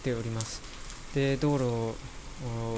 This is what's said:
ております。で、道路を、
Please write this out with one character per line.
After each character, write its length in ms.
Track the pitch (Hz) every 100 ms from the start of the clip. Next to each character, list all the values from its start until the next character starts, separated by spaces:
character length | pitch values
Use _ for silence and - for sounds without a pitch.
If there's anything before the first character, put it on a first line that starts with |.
て 120 | 131
お 80 | 117
り 80 | 113
ま 100 | 113
す。 220 | 110 - - - - - -
で、 240 | 143 139 135
道 220 | 147 143
路 60 | 123
を、 300 | 117 113 113 127 - - - 127 117 113